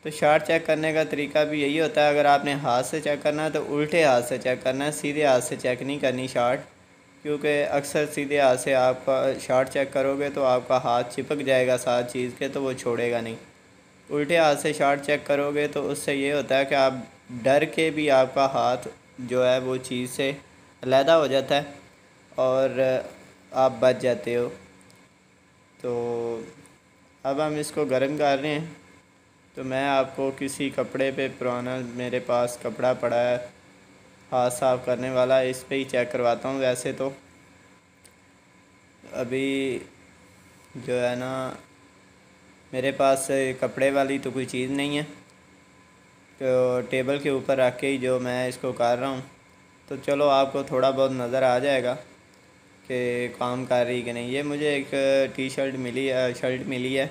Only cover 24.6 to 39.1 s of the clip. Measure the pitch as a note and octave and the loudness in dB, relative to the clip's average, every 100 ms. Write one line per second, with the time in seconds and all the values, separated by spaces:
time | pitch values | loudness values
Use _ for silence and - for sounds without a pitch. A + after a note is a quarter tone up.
24.6 | - - - - _ _ _ _ _ _ | -20 -20 -20 -20 _ _ _ _ _ _
25.6 | _ _ B2 A#2+ A#2+ A#2 A#2 A2+ A2+ - | _ _ -6 -4 -4 -4 -4 -6 -10 -20
26.6 | - - _ _ _ _ C3+ C#3 D3+ D3+ | -20 -20 _ _ _ _ -4 -2 -2 -2
27.6 | D3+ - D3 B2+ C#3 D3+ D3 C#3 D3 D3 | -6 -4 0 2 0 0 2 2 0 -4
28.6 | E3 - - - _ _ _ _ _ - | -6 -14 -20 -20 _ _ _ _ _ -12
29.6 | C3 C3 C#3 C3+ C3 - C3+ C3+ C#3 - | -4 -2 2 2 0 -2 -4 -4 -8 -4
30.6 | C#3 C3 B2 C3 C3+ C3 C3+ - B2 B2 | -4 -2 -4 -2 -2 0 -4 -4 -4 -4
31.6 | B2 B2+ A#2+ A#2+ B2 B2 B2 A#2+ A#2+ A#2+ | -4 -6 -8 -6 -4 -4 0 0 0 -2
32.6 | A#2+ A2 B2 B2+ A#2+ A#2+ B2 B2 A#2+ - | -8 -2 0 2 0 0 0 0 -4 -18
33.6 | - - - - - - - C3 B2 B2+ | -20 -20 -20 -20 -20 -20 -4 0 0 2
34.6 | C3+ B2+ B2 B2 B2+ B2+ B2+ C3 C3 C3 | 0 0 0 -2 0 2 4 4 2 -4
35.6 | - C#3 C3 B2+ B2 B2 A#2+ A#2 C3 C3+ | -4 -4 -2 -2 -2 0 0 0 -2 -2
36.6 | C3 B2 C#3+ B2 C3+ C3+ - - - - | 0 0 -4 -4 -6 -6 -20 -20 -20 -20
37.6 | - - _ _ - _ _ _ _ _ | -20 -20 _ _ -20 _ _ _ _ _
38.6 | _ _ _ _ - | _ _ _ _ -14